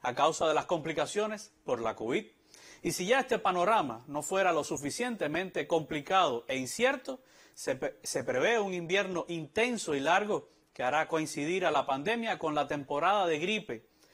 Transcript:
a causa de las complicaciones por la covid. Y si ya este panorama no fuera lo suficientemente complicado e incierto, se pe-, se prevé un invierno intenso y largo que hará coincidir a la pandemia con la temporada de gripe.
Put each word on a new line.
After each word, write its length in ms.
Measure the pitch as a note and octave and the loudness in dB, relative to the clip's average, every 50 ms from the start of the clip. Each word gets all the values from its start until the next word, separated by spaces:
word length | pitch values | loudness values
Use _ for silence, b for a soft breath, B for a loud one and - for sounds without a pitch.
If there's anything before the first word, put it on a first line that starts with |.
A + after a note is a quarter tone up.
a 120 | - B2+ A#2+ | -4 -4 0
causa 320 | C#3 C#3+ D#3+ D#3 - F3 D#3+ | 4 2 2 4 2 2 2
de 60 | D#3 | 2
las 120 | D3 C3+ | 2 0
complicaciones 880 | - F3+ E3 D3 D#3+ D#3 D#3+ D3 C#3+ - G3+ G#3+ G#3+ A3 G#3 - - _ _ - | 0 -2 -2 -2 -4 -2 -2 -2 -2 0 -2 -2 -2 -4 -8 -12 -18 _ _ -4
por 160 | - B2+ A2+ | -4 -2 0
la 160 | A2+ A2+ G#2+ | 0 -4 -2
covid. 300 | - A2+ A2+ C#3+ G#3+ G#3+ - _ _ B B B B B B B B B | -2 -4 -2 -2 -2 -2 -6 _ _ B B B B B B B B B
Y 80 | F3 | -4
si 140 | D#3+ - F3+ | -2 -2 2
ya 160 | F#3+ B3+ C4+ | 2 2 2
este 180 | B3 - A#3 G3 | 4 2 0 0
panorama 640 | - G3+ F3+ F3+ F3 G3+ A3+ - D#3+ B2+ A2+ A2+ - - | 2 0 2 2 2 4 4 2 2 0 -4 -8 -10 -8
no 160 | C#3+ D3+ C#3+ | -8 -6 -4
fuera 280 | - F#3+ F#3+ F#3+ F3+ | 0 0 2 4 4
lo 140 | E3 D3+ - | 4 2 0
suficientemente 1000 | - E3 C#3 C#3 C#3 - - A#3+ B3+ A#3 - D#3+ D3 D3+ E3+ F#3+ F#3 - E3 D3 - | -2 -4 -4 -4 -6 -4 -2 -4 -4 -2 -2 -4 -2 -2 -2 -4 -4 -4 -4 -2 2
complicado 760 | E3+ D#3+ D3+ - D#3 D3+ C#3+ - F#3+ F#3+ F3+ D3 A#2+ A#2 - - | 0 0 0 0 -6 -6 -4 2 4 4 4 4 2 -2 -4 -4
e 80 | C3 C3 | -4 -4
incierto, 640 | C3 B2 - - A#3 C4 C#4 B3+ - - - - B B B B B B B | -4 -6 -2 2 2 2 2 0 -4 -10 -10 -10 B B B B B B B
se 220 | - - D3+ C3 | -10 -4 -4 -4
pe-, 220 | B2+ D#3 C3+ - - - | -2 -4 -6 -6 -8 -10
se 220 | - - D3 B2 | -6 -4 -4 -2
prevé 340 | C3 A#2+ B2+ D#3 G#3 A#3+ A3+ | 0 0 2 2 2 2 2
un 140 | G3+ G3 F#3 | 0 0 -2
invierno 500 | F3 E3+ D#3+ F#3 G3 G3 F#3+ F#3 E3 - - | -6 -4 0 0 0 0 0 -2 -4 -4 -4
intenso 680 | E3+ E3 D#3 - - G#3+ A#3 B3 A#3+ G#3 - E3 D3 | -6 -6 -6 -4 0 0 0 0 0 -4 -2 -2 -2
y 60 | C#3 | 0
largo 480 | C3+ D#3 F3 G3 G#3 G#3 G3 C#3+ - b b b b b _ | 4 4 4 4 4 2 -2 -2 -2 b b b b b _
que 100 | - B2 | -2 0
hará 240 | B2+ C#3 D#3 D#3 - | 2 2 2 0 2
coincidir 580 | E3 D#3+ D#3 C#3+ - C#3+ C#3+ D#3+ F3+ F#3+ F3+ | 0 -2 -2 -2 -4 -4 -2 -2 -2 0 2
a 60 | D#3+ | 2
la 140 | D3+ C#3 - | 2 2 2
pandemia 520 | - C3+ C3+ D3 G3 A#3 A#3 A#3 A3 F#3 - | 0 -2 -2 0 -2 -2 -2 -2 -4 -4 -2
con 180 | - D#3 D3+ | -2 -2 0
la 120 | D3 C#3+ - | 0 0 0
temporada 580 | D#3 D3 C3+ - D3 C#3+ D#3+ F#3 G3+ G#3 F#3 | -2 -6 -4 -4 -2 0 2 2 2 4 2
de 140 | E3+ D#3 D3 | 2 0 0
gripe. 480 | E3+ F#3 A3 G#3+ - - A#2+ A2 - _ B B B B | 0 -2 -2 -2 -4 -6 -10 -10 -10 _ B B B B